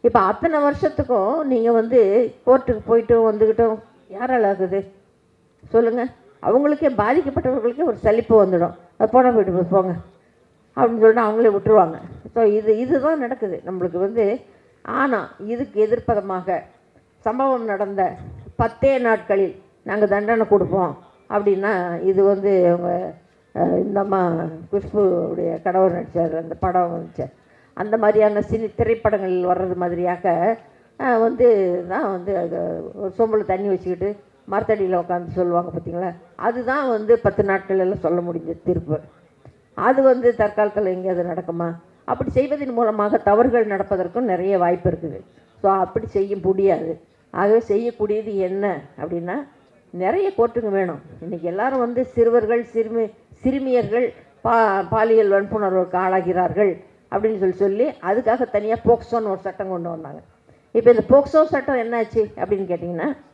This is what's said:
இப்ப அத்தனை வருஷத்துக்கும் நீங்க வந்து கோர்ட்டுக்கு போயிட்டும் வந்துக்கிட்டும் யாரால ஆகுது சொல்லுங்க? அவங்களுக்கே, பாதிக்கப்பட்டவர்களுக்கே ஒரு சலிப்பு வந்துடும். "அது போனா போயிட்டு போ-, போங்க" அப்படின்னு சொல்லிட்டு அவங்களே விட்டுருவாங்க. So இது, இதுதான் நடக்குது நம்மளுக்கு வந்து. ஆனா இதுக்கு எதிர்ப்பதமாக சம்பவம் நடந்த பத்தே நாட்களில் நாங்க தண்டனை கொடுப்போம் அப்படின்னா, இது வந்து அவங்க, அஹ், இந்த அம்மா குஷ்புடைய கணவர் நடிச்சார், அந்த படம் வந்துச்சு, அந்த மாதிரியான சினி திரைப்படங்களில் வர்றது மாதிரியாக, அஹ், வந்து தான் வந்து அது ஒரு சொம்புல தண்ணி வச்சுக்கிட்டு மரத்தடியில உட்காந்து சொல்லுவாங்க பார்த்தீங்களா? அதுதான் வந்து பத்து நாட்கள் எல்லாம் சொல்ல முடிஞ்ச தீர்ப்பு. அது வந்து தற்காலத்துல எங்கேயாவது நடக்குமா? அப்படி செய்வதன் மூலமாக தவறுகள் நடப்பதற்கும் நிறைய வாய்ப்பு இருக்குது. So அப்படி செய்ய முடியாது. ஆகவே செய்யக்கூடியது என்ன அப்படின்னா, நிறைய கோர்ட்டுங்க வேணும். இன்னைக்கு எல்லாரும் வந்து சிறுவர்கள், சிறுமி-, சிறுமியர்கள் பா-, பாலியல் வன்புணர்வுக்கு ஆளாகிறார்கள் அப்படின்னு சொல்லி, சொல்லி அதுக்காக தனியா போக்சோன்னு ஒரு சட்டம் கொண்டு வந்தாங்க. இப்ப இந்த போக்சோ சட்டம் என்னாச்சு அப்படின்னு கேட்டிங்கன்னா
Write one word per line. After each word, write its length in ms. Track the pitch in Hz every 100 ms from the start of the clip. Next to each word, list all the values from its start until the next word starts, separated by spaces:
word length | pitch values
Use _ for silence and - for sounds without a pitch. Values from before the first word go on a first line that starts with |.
இப்ப 200 | 240 226
அத்தனை 400 | 190 208 330 302
வருஷத்துக்கும் 800 | 285 285 302 - 202 240 196 311
நீங்க 300 | 285 254 233
வந்து 600 | 226 226 247 196 208 233 - -
கோர்ட்டுக்கு 340 | 262 254 220 -
போயிட்டும் 440 | 233 226 233 226
வந்துக்கிட்டும் 460 | 214 214 220 226 220 - _ _
யாரால 380 | 190 247 254 202
ஆகுது 420 | 196 185 190 196 _ _ _ _ _ _ _ -
சொல்லுங்க? 380 | 226 233 240 247 - _ _
அவங்களுக்கே, 460 | - 233 294 294 311
பாதிக்கப்பட்டவர்களுக்கே 960 | 226 208 294 285 269 254 262 226 247
ஒரு 120 | 330 208
சலிப்பு 480 | 214 220 226 220
வந்துடும். 300 | 190 180 175 - - _
"அது 120 | 220
போனா 200 | 247 254
போயிட்டு 220 | 226 190
போ-, 160 | 180 175
போங்க" 220 | 190 185 170 - _ _ _ _ _ _ -
அப்படின்னு 220 | 226 226
சொல்லிட்டு 240 | 220 226
அவங்களே 320 | 214 220 233
விட்டுருவாங்க. 400 | 196 - 214 170 160 - - -
So 100 | 226
இது, 340 | 226 208 214 214
இதுதான் 400 | 254 294 285 320
நடக்குது 440 | 240 247 214 170 -
நம்மளுக்கு 320 | 190 175 170
வந்து. 420 | 196 226 202 254 - _ _ _
ஆனா 520 | - 240 277 226 143 - 208
இதுக்கு 340 | 233 269 202 214
எதிர்ப்பதமாக 760 | 233 - 214 196 185 175 180 - _ _ _ _ _
சம்பவம் 460 | 220 247 269 254
நடந்த 480 | 226 196 202 196 185 - - - - -
பத்தே 420 | 226 - 269 262
நாட்களில் 640 | 240 214 - 196 190 - _ _
நாங்க 240 | - 202 208
தண்டனை 420 | 202 208 226 214
கொடுப்போம் 500 | 208 180 190 175 139 - _ _
அப்படின்னா, 720 | 208 202 190 202 196 175 170
இது 220 | 185 190
வந்து 420 | 196 196 196 190 175
அவங்க, 480 | 175 175 170 180 - _ _ _
அஹ், 260 | - 170 180
இந்த 200 | - 196
அம்மா 440 | 196 190 180 165 165 160 170
குஷ்புடைய 880 | 202 196 208 196 175 170 170 170 165
கணவர் 300 | 185 180 190
நடிச்சார், 440 | 175 - 175 165 160
அந்த 180 | 165
படம் 360 | 165 190 180 175
வந்துச்சு, 420 | 170 170 156 135 _ _ _ _
அந்த 220 | - 208 220
மாதிரியான 440 | 214 214 214 208
சினி 340 | 202 220 220
திரைப்படங்களில் 720 | - 226 226 214 208 190 180 180
வர்றது 280 | 180 185
மாதிரியாக, 840 | 180 175 175 180 175 185 170 185 226 - _ _ _
அஹ், 220 | 262 226
வந்து 640 | 226 233 240 214 185 180 175
தான் 220 | 190 247
வந்து 260 | 185 180 190
அது 460 | 170 170 170 170 -
ஒரு 180 | 196 196 190
சொம்புல 260 | 226 214
தண்ணி 240 | 202 185 202
வச்சுக்கிட்டு 480 | 185 180 175 196 202 _ _ -
மரத்தடியில 440 | 196 202 214 185
உட்காந்து 320 | 185 175 175 170
சொல்லுவாங்க 440 | 180 180 170 175 165
பார்த்தீங்களா? 360 | 170 170 185 170 - -
அதுதான் 520 | 220 240 233 269 269
வந்து 300 | 220 214 233
பத்து 260 | 202 196
நாட்கள் 340 | 196 190 - 190
எல்லாம் 200 | 185 196
சொல்ல 220 | 160 175
முடிஞ்ச 420 | 175 170 151 165
தீர்ப்பு. 360 | - 170 170 156 - _ _ _ - _ _
அது 280 | - 233 269
வந்து 320 | 269 254 240 233
தற்காலத்துல 460 | 208 208 214 208
எங்கேயாவது 440 | 196 185 185 180 175
நடக்குமா? 460 | 165 175 170 170 170 _ _
அப்படி 260 | - - -
செய்வதன் 420 | 254 277 285 269
மூலமாக 460 | 233 233 214 208 -
தவறுகள் 480 | - 208 254 233 214
நடப்பதற்கும் 580 | 196 190 196 180 214
நிறைய 340 | 247 180 185 190
வாய்ப்பு 320 | 175 180 180
இருக்குது. 300 | 165 160 95 - _ _ _
So 100 | 196
அப்படி 340 | 190 185 - 220
செய்ய 300 | 202 196 196
முடியாது. 580 | 180 190 196 165 160 160 _ _ _
ஆகவே 320 | - 202 220 226
செய்யக்கூடியது 680 | 202 240 233 208 214 220 202
என்ன 440 | 185 196 202 156 143 -
அப்படின்னா, 360 | 151 170 175 233 285 _ _ _ _
நிறைய 400 | 175 180 359 392 381
கோர்ட்டுங்க 300 | 233 233 220
வேணும். 320 | 196 185 143 - -
இன்னைக்கு 280 | 165 175 170
எல்லாரும் 300 | 185 247 262
வந்து 260 | 240 240
சிறுவர்கள், 600 | 254 - 233 240 214 233
சிறுமி-, 480 | 233 226 220 233 214 - _
சிறுமியர்கள் 840 | - 254 269 262 247 196 226 254 - - _
பா-, 440 | - 233 220 196 170
பாலியல் 400 | 220 226 226 208
வன்புணர்வுக்கு 640 | 196 202 214 196 185 180
ஆளாகிறார்கள் 880 | 180 185 185 175 180 180 196 202 170 - _ _
அப்படின்னு 280 | 196 214 214
சொல்லி, 140 | 185
சொல்லி 340 | 185 196 202 277
அதுக்காக 640 | - 175 214 220 240 247
தனியா 260 | 208 214 226
போக்சோன்னு 440 | 226 233 - 233 214
ஒரு 80 | 190
சட்டம் 320 | 190 185 190
கொண்டு 220 | 180 170
வந்தாங்க. 300 | 160 151 156 - _ _ _ _
இப்ப 180 | 226 226
இந்த 140 | 226 -
போக்சோ 360 | 269 277 311
சட்டம் 320 | 311 285 277 262
என்னாச்சு 560 | 226 233 220 226 208 -
அப்படின்னு 300 | 180 196 185
கேட்டிங்கன்னா 500 | 175 175 175 294 277 _